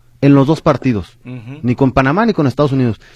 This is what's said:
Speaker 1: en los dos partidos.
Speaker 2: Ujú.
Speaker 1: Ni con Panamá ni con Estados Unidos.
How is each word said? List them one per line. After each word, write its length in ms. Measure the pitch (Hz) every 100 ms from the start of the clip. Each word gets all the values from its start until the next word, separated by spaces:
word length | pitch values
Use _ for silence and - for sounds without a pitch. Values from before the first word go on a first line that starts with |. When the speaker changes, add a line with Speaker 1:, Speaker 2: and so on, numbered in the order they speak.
| _ _
Speaker 1:
en 120 | 139
los 120 | 139 135
dos 160 | 156
partidos. 560 | - 131 131 107 85 _ 123
Speaker 2:
Ujú. 320 | 123 113 147
Speaker 1:
Ni 120 | 120 120
con 160 | 135
Panamá 320 | - 131 170
ni 80 | 233
con 140 | 190 143
Estados 260 | - 147
Unidos. 260 | 135 123 104 -